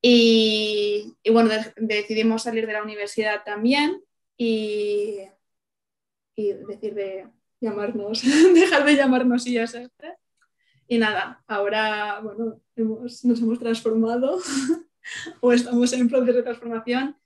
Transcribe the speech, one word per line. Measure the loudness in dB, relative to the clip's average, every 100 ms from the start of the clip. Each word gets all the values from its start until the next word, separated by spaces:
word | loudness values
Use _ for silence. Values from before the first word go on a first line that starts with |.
Y, | 8 6 8 6 4 0 -2 -2 -2 -4 -6 -6
y | 2
bueno, | 4 4
de-, | 0 -6 -6
decidimos | -2 -2 -2 0 0 0
salir | -4 -4 -4
de |
la | -6
universidad | -8 -10 -8 -4 -4 -4
también | -8 -2 0 2 0 -4 _ _ _ _
y, | -2 -2 -4 -4 -2 -2 -4 -8 -14 _ _ _ _ _ _ _ _ _ _ -4
y | -4
decir | -4 -10 -10 -8
de | -6 -8 -8 -14 _ _ _
llamarnos, | -6 -4 -6 -6 -6 -2
<laughs> | 2 6 8 8
dejar | 6 4 4
de | 4
llamarnos | 4 2 2 0 0
I | -2
S | -4 -8
F. | -18 _ -20 -20 _ _ _ _ _ _ _
Y | 0
nada, | 0 -2 -6 -12 _
ahora, | -4 -2 0 -2 -2 -6 -8
bueno, | -10 -8 -8 -10 _ -4
hemos, | -4 -4 -12 -4
nos | 0 0
hemos | 0 -2
transformado | -4 -2 0 0 0 0 0 -2 -4 -4 -2 -4 -6
<laughs> | _ -16 -14 -14 0
o | 2
estamos | 4 2 0 2
en | 2 2
proceso | 2 2 0
de |
transformación | -2 -8 -8 -8 -4 -4 -4 -10